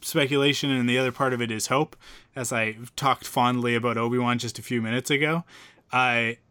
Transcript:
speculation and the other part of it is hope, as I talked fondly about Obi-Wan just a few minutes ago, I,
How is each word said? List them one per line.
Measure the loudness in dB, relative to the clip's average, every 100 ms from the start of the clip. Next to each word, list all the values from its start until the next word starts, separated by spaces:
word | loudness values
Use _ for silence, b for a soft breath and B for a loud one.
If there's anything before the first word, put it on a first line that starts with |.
speculation | -4 0 2 4 2 2 0
and | 0 2
the | 2
other | 0
part | 0 0
of | 0
it | -2
is | -4 0
hope, | 0 0 -6 B B B -10
as | -4
I | -2 -2 -4 -12 -2
talked | 0 0 -2
fondly | 2 2 2 2 0
about | 0 0
Obi-Wan | 0 0 0 0
just | -4 -8
a |
few | -4 -2
minutes | 0 -2 0
ago, | 0 0 -2 -6 B B B B
I, | 0 2 2 0 -4 _